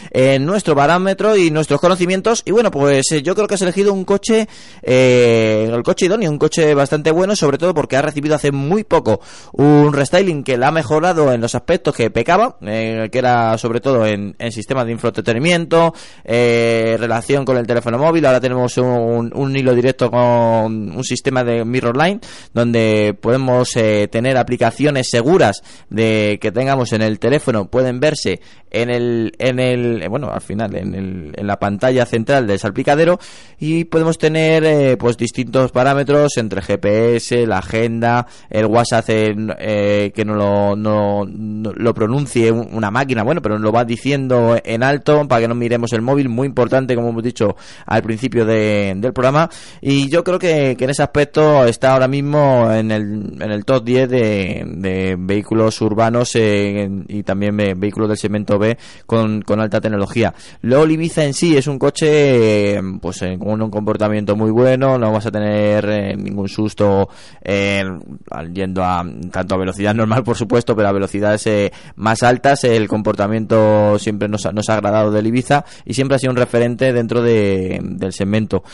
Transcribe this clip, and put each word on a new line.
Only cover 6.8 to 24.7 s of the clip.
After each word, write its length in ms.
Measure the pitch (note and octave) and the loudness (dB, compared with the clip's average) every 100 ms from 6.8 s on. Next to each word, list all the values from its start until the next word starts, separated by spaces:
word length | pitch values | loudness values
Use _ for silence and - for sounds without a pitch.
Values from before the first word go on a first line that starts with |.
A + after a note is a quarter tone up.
| C#3 D3+ D#3+ | 2 0 0
bueno, 240 | E3 F#3+ G#3 | 2 0 0
sobre 220 | D3 C3+ | 0 0
todo 160 | F3 | 0
porque 240 | D#3 C#3+ C3 | -2 0 0
ha 40 | |
recibido 340 | D3+ D3 D3 D3+ | 0 -4 -2 0
hace 160 | D3 | 0
muy 320 | C#3 C#3 G#3 | -2 -2 -2
poco 380 | - E3 A#2+ G2+ - - - | 0 0 2 -2 -4 -20 -10
un 380 | - C#3+ D3 D3 | 2 6 6 6
restyling 500 | C#3+ C3+ F3+ G3 D3+ | 4 2 2 2 -2
que 140 | C3+ B2 | -2 0
la 100 | C3 | 2
ha 40 | |
mejorado 640 | D#3+ B2+ D3+ F3 E3 C#3+ | 0 0 0 2 2 2
en 80 | A#2+ | 2
los 140 | A2+ B2 | -2 -4
aspectos 400 | - F3+ D3+ - | -2 0 0 0
que 140 | A2+ | 0
pecaba, 460 | A2+ A#2 F#3 A#3+ - | 0 0 2 0 -4
eh, 480 | G#2+ A2 A2+ A2+ A2 | -8 -4 -4 -4 -4
que 60 | C3 | 0
era 400 | B2 A#2+ A2+ A#2 | 2 2 2 0
sobre 220 | A#2+ A#2 | -2 -2
todo 260 | C3+ B2+ A2 | 0 2 2
en, 300 | G2+ G2+ - | -2 -6 -10
en 140 | A#2 | -10
sistemas 340 | G#2+ G2+ C3+ A2+ | -10 -6 -4 -4
de 60 | |
infoentretenimiento, 1040 | A2+ A#2 A2 G#2+ A#2 E3 F3 D#3+ E3 E3 - - - | -4 -4 -2 -2 0 2 0 2 2 2 0 -14 -20
eh, 720 | - A#2 A#2+ A#2 A#2 A2+ A2+ A2+ | -2 2 2 2 2 2 0 0
relación 460 | A#2 A2+ A2+ C#3 C3+ | -2 -2 0 0 0
con 120 | B2 | -2
el 80 | A#2 | 0
teléfono 320 | A#2+ A#2 A#2 | -2 0 0
móvil. 280 | D#3+ E3 C#3+ | 2 2 4
Ahora 140 | B2+ | 2
tenemos 380 | B2+ B2+ B2 - | 2 -2 -2 0
un, 540 | B2+ A#2+ A#2 A#2 A#2 | 0 0 0 -2 -2
un 220 | - C#3 C#3 | -4 -4 0
hilo 180 | B2+ | 2
directo 380 | A#2+ B2+ - A#2+ | 2 2 0 0
con 120 | A#2+ | 2
un 800 | A#2+ A#2+ A2+ A2+ A2 A2 G2+ F2+ | 2 2 2 2 0 -4 -8 -8
sistema 400 | B2+ B2 C3+ C3 | -6 -4 -2 -2
de 220 | A#2+ A#2 A2+ | 0 -2 -2
Mirrorline 540 | B2+ A#2+ B2 E3+ G3+ - - - | -2 -2 0 0 -2 -10 -20 -8
donde 640 | A#2 A#2+ A#2 A2 G#2+ G#2 G2+ | -2 0 2 2 2 0 0
podemos, 560 | A2 C3 C3 B2 B2 B2 | -2 0 2 0 0 0
eh, 320 | A2 G#2 G#2 | 0 2 0
tener 260 | A2+ C3 B2+ | -2 0 0
aplicaciones 720 | A#2+ A#2+ A#2 | 0 0 0